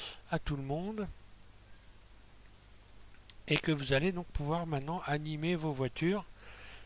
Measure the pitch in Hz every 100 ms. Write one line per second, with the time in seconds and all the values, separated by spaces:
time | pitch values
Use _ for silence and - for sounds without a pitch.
0 | - - - 160 - 143 135 151 190 220
1 | 190 - - - - - - - - -
2 | - - - - - - - - - -
3 | - - - - - 147 - 151 131 135
4 | 175 175 175 - 147 165 165 147 139 180
5 | - 147 151 151 160 175 156 135 131 -
6 | 165 202 - - - - - -